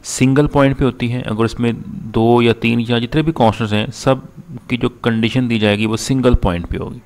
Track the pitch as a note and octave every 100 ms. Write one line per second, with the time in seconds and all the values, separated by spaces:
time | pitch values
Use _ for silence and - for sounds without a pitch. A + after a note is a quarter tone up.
0 | - - C3 C3+ D3 C#3+ C3+ C3+ C3+ -
1 | A#2+ B2 - G#2+ A2+ - A#2+ A2 - -
2 | - A2 A2+ A#2+ A#2 A2+ A#2+ A#2 A#2 A#2+
3 | A#2+ D3+ D#3 D#3 A2+ G#2 A2+ G#2 A2 -
4 | - C3 - - - B2+ - B2 B2 -
5 | A#2+ A2+ A2+ B2+ B2 A2+ G#2 G#2 A2 A2
6 | - C3+ B2 A#2+ G2+ F2 F2 E2+ - B2